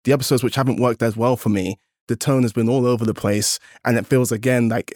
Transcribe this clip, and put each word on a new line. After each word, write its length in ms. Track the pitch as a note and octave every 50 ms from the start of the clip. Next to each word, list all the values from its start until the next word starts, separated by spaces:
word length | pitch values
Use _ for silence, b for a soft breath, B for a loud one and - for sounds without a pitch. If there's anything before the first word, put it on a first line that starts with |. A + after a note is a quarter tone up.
| -
The 80 | B2
episodes 300 | C#3 C3+ B2 - C#3+ A#2
which 140 | B2+ A2+ -
haven't 240 | C3 C3 - - -
worked 220 | B2 B2 A#2 -
as 140 | A#2+ A2+ G#2+
well 200 | A2+ A#2 B2+ B2+
for 140 | - - A2+
me, 280 | G#2 G2 F2+ F#2 G2+ _ _ _ _ _ _ -
the 80 | A#2+
tone 260 | - - D3 C3+ C3
has 100 | B2 A2+
been 160 | - A#2+ A2+ A2+
all 180 | C3 C3 B2
over 180 | B2 B2 A2+ A#2
the 100 | A2 G2+
place, 460 | - - G2+ G#2 G#2+ G#2+ - - - B B B B B
and 120 | B2 A#2
it 100 | A2+ G2
feels, 260 | - C#3 B2+ B2 G#2+
again, 360 | A#2 G2+ G#2+ C3 B2+ A#2+ A#2 A2+
like 220 | A2+ A2+ - - -